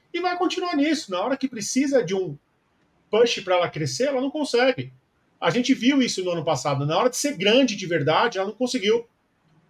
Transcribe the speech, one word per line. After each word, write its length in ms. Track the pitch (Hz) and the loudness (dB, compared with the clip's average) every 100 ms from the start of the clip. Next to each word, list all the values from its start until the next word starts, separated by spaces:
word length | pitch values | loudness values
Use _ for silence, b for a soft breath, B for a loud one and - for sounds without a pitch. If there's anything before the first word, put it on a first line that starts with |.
| _ | _
e 80 | 349 | -4
vai 160 | 359 359 | -2 0
continuar 360 | 349 359 349 | -2 -2 -2
nisso. 380 | 294 302 - - | 0 0 0 -2
Na 80 | 180 | -4
hora 160 | 233 269 | -2 -2
que 140 | 269 | -4
precisa 520 | 220 - 254 285 269 | -6 -4 -2 0 0
de 140 | 170 190 | 0 -2
um 220 | 175 143 _ _ _ _ _ _ _ | -4 -8 _ _ _ _ _ _ _
push 320 | 214 240 - | 2 2 0
pra 140 | 180 180 | -2 0
ela 140 | 170 | 0
crescer, 360 | 151 143 - 277 | -2 -4 -2 -2
ela 160 | 254 | 0
não 100 | 269 | -2
consegue. 600 | 302 277 240 262 254 127 - _ _ _ _ | -4 0 2 2 0 -6 -14 _ _ _ _
A 120 | 170 | 0
gente 240 | 233 254 | 2 2
viu 280 | 220 240 285 | 2 2 2
isso 220 | 226 - | 2 -2
no 80 | 180 | -4
ano 140 | 170 160 | -2 -2
passado. 400 | 147 151 135 147 | -2 -2 -2 0
Na 120 | 175 | 2
hora 120 | 247 | 0
de 80 | - | 0
ser 180 | 294 285 | -4 0
grande 400 | 214 254 254 202 | 4 4 4 0
de 120 | 170 | -2
verdade, 500 | 165 143 180 233 190 | 0 2 2 2 0
ela 100 | 202 | -4
não 80 | 214 | -4
conseguiu. 500 | 247 254 202 233 - _ _ _ _ _ | -4 0 0 0 -2 _ _ _ _ _